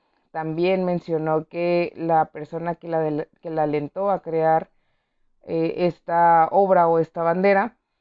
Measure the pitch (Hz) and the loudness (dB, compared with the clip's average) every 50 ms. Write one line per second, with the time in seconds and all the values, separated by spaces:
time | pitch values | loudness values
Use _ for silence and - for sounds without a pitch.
0 | _ _ _ _ _ _ - 160 160 160 156 165 175 185 190 185 185 180 180 170 | _ _ _ _ _ _ -10 -8 -8 -6 -4 -2 0 0 0 0 0 -2 -4 -4
1 | - - 165 156 156 160 156 156 160 - - 170 175 175 175 175 175 - - - | -4 -4 -4 -4 -2 -2 -2 -2 -4 -6 -6 -4 -2 0 0 0 0 -2 -6 -6
2 | 165 165 165 160 156 - - 151 151 - 165 165 170 170 170 - - 170 165 160 | -4 0 0 0 0 -2 -4 -10 -12 -10 -10 -8 -6 -6 -8 -8 -8 -6 -4 -2
3 | 160 156 151 147 160 - _ _ - 170 160 160 151 151 147 151 147 143 - 185 | -2 -2 -2 -4 -6 -8 _ _ -12 -8 -4 -2 -2 -2 -2 -4 -4 -6 -6 -6
4 | 196 202 190 175 - 165 160 160 160 160 160 160 156 - _ _ _ _ _ _ | -4 -2 -2 -4 -4 -4 -4 0 2 2 2 2 0 -4 _ _ _ _ _ _
5 | _ _ _ _ _ _ _ _ _ - 165 165 165 165 - - 180 175 165 - | _ _ _ _ _ _ _ _ _ -6 -4 -2 -2 -2 -2 -2 -2 -2 -2 -4
6 | _ - 170 170 170 170 165 165 160 160 - 190 202 190 190 180 170 165 165 165 | _ -4 0 2 4 6 6 6 4 4 4 2 4 4 4 4 4 4 4 2
7 | 160 - _ 175 165 165 170 180 185 202 196 196 214 240 - _ _ _ _ _ | 0 -2 _ -4 -2 0 0 2 2 4 4 2 0 -2 -6 _ _ _ _ _